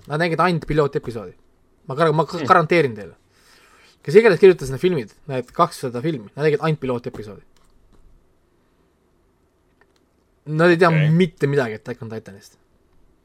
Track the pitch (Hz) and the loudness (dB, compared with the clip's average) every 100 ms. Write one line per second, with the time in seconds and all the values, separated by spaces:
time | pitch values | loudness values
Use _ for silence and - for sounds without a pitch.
0 | - 151 175 160 180 165 - 151 143 147 | -8 -4 -2 0 0 0 -2 0 0 -2
1 | - 113 92 - _ _ _ _ - 135 | -8 -10 -14 -18 _ _ _ _ -12 -2
2 | 165 156 147 175 170 180 156 170 139 104 | 0 2 -2 -4 -2 0 2 0 0 -4
3 | 92 - _ _ _ _ _ _ - _ | -16 -20 _ _ _ _ _ _ -20 _
4 | - 185 226 160 190 170 131 131 185 160 | 4 6 6 6 6 6 -2 -4 -2 -2
5 | 104 - - 131 123 - 170 - 131 120 | -6 -14 -8 -8 -6 -2 -2 -2 -8 -6
6 | 160 139 101 - 156 143 160 151 127 120 | -6 -8 -10 -4 -2 0 -2 -4 -4 -6
7 | 123 - 107 98 - _ _ _ _ - | -8 -14 -16 -18 -20 _ _ _ _ -20
8 | - - _ _ _ _ _ _ _ _ | -20 -20 _ _ _ _ _ _ _ _
9 | _ _ _ _ _ _ _ _ _ _ | _ _ _ _ _ _ _ _ _ _
10 | _ _ _ _ 147 156 175 165 175 160 | _ _ _ _ -6 2 4 6 4 4
11 | 151 165 185 - 143 143 117 107 - 117 | 2 2 2 0 -2 0 -2 -6 -12 -12
12 | 113 110 104 98 - _ _ _ _ _ | -12 -12 -14 -20 -20 _ _ _ _ _
13 | _ _ | _ _